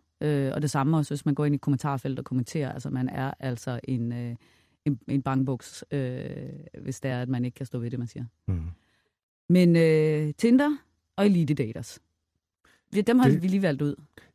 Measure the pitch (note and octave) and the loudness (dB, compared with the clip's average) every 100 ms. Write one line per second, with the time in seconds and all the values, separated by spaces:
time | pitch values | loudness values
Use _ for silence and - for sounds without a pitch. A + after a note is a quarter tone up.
0 | _ - D3+ C#3+ C3+ - D3 D3 C#3 D#3+ | _ -6 -2 0 -2 -2 -2 0 2 2
1 | D3 D3 D#3 C#3+ D3 C#3+ - C3+ D3 C#3 | 0 -2 -2 0 0 0 0 -2 -2 -4
2 | C#3 B2+ - B2+ A#2 D#3+ C3+ - C#3+ C3 | -6 -8 -4 -4 -2 -4 -6 -6 -6 -4
3 | B2+ C#3 C3 - C3+ A#2 - A#2+ - B2+ | -4 -4 -6 -6 -8 -8 -8 -8 -4 -4
4 | A#2 A#2+ A#2+ A#2 _ _ _ _ D3 C3 | -4 -6 -8 -10 _ _ _ _ -4 -4
5 | - C3+ C3+ C3+ C3+ B2+ - - - C#3+ | -2 -4 0 0 0 -4 -8 -18 -8 -6
6 | B2+ B2+ - - C3+ D3 - - - - | -4 -6 -10 -10 -12 -14 -18 -14 -12 -8
7 | C3+ B2 B2 B2+ B2 - C3+ B2 A#2 A#2+ | -4 -4 -2 -2 -4 -6 -8 -8 -6 -6
8 | A#2+ - A#2+ _ - F2 D#2+ - _ _ | -8 -10 -12 _ -4 -4 -4 -10 _ _
9 | _ _ _ _ - F3+ F3 E3 D#3+ D#3 | _ _ _ _ 2 6 6 6 6 4
10 | D#3 D3+ D3+ - A#3 B3+ D4 C#4+ _ _ | 4 2 -2 0 4 6 4 -2 _ _
11 | _ - G3+ F3+ D3+ C#3+ A2 A2 A2 - | _ 2 4 4 2 0 -2 -6 -12 -16
12 | _ _ _ _ _ _ _ _ _ G3+ | _ _ _ _ _ _ _ _ _ 0
13 | G#3 B3 - F3+ F#3 G3 F#3 C3+ D3 - | 4 6 6 6 4 2 2 0 -2 -4
14 | - _ - | -10 _ -8